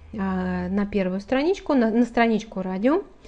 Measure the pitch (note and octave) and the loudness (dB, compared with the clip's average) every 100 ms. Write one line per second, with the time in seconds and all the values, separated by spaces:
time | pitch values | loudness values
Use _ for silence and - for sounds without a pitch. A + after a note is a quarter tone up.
0 | - A3 F#3+ F#3 F#3 F3+ F3+ G3 G3+ G#3 | -14 -6 -4 -2 -2 -4 -2 -2 -2 -2
1 | F#3 F#3+ - C4 D#4 G4 - C#4 A3+ A3+ | -2 -4 -2 0 0 0 0 2 4 2
2 | A#3 B3 A#3 G#3+ - F#3+ F#3 F#3+ A#3 F4 | 2 2 2 2 -2 -8 -6 0 2 2
3 | - - | -2 -14